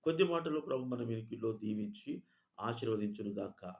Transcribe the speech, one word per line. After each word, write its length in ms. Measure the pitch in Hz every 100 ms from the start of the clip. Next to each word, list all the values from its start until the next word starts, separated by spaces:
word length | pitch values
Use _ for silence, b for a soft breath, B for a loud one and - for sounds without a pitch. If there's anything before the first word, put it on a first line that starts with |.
కొద్ది 200 | - 165
మాటలు 360 | 180 170 165 151
ప్రభు 240 | 147 131
మన 200 | 127 123
వెనుకలో 500 | 117 113 113 113 113
దీవించి 680 | 107 107 107 104 - 139 180 b b b -
ఆశీర్వదించును 720 | 110 117 113 107 104 104 104
గాక. 440 | 101 98 - 90